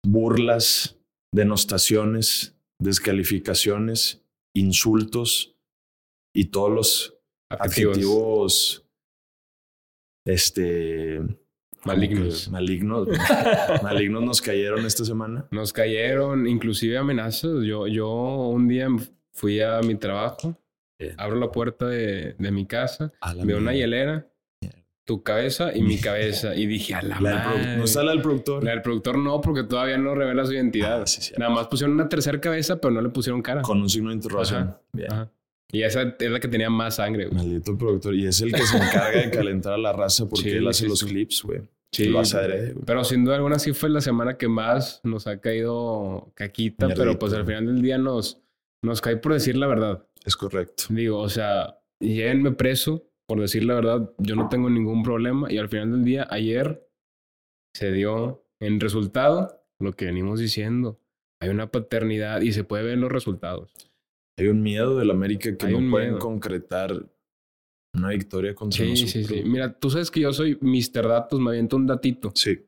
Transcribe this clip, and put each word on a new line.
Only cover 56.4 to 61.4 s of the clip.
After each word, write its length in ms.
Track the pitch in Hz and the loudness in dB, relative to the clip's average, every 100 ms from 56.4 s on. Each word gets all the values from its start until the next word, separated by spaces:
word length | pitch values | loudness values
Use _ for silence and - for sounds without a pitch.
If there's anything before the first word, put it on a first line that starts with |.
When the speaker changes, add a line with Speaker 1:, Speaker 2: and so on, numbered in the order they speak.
| 110 117 147 156 _ _ _ _ _ _ _ _ _ | 0 0 -2 -4 _ _ _ _ _ _ _ _ _
Speaker 2:
se 160 | - 101 | -6 -2
dio 540 | 95 101 110 117 131 _ _ | 0 0 0 -4 -6 _ _
en 180 | 104 107 | -2 0
resultado 840 | 107 107 98 127 139 170 190 - _ _ | 0 0 0 2 4 4 -2 -8 _ _
lo 140 | 98 | -6
que 100 | 92 92 | -4 -4
venimos 320 | 90 95 110 | -2 -2 -2
diciendo. 600 | 113 104 107 120 123 110 _ _ _ _ | -2 -2 -2 0 -2 -4 _ _ _ _